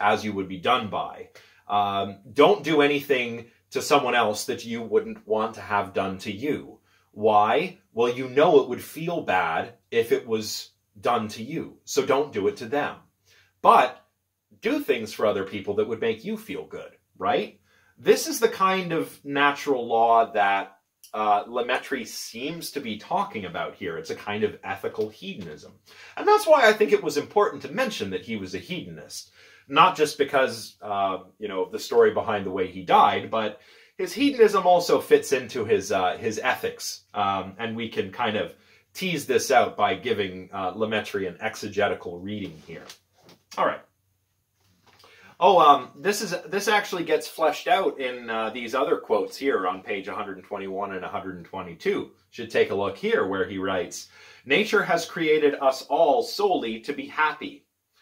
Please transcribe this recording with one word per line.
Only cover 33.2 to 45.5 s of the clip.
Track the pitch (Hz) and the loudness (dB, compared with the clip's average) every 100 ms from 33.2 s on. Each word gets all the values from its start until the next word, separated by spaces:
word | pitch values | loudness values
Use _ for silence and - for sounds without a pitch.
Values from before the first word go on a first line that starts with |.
| - | -2
but | 113 107 - _ - _ - | -4 -4 -6 _ -20 _ -8
his | 185 | -6
hedonism | - 277 254 214 196 180 | 0 0 6 6 6 4
also | 180 170 143 | 4 4 0
fits | - 143 - | 4 4 4
into | 131 117 127 | -2 -2 -6
his, | 104 104 95 | 0 0 2
uh, | 98 90 87 | 0 0 -2
his | 110 107 | -4 -2
ethics. | 127 123 - - - - _ | -2 -2 -4 -8 -12 -12 _
Um, | 104 98 98 95 95 | -4 -2 -2 -6 -8
and | 113 113 | -8 -6
we | 113 | -6
can | 110 98 | -6 -6
kind | 90 117 104 | -4 -2 -2
of | 85 - _ _ _ | -4 -8 _ _ _
tease | - 185 160 107 | -8 -4 -4 -2
this | 117 - | -2 4
out | 104 98 - | 4 2 0
by | 101 | -2
giving, | 95 120 104 95 92 90 | -2 -2 -2 -4 -8 -12
uh, | 98 92 | -8 -6
La | 98 110 | -4 -2
Mettrie | 107 101 104 95 | -2 -4 -6 -6
an | 87 | -6
exegetical | 110 - 107 98 101 92 - 87 | -10 -8 -8 -2 -2 -2 -8 -10
reading | 95 104 92 78 - | -10 -8 -10 -12 -18
here. | 80 - - _ _ - - _ - | -18 -18 -20 _ _ -20 -20 _ -2
All | 165 | -2
right. | - - _ _ _ _ _ _ _ _ _ _ _ _ _ - - | -2 -12 _ _ _ _ _ _ _ _ _ _ _ _ _ -20 2
Oh, | 175 | 6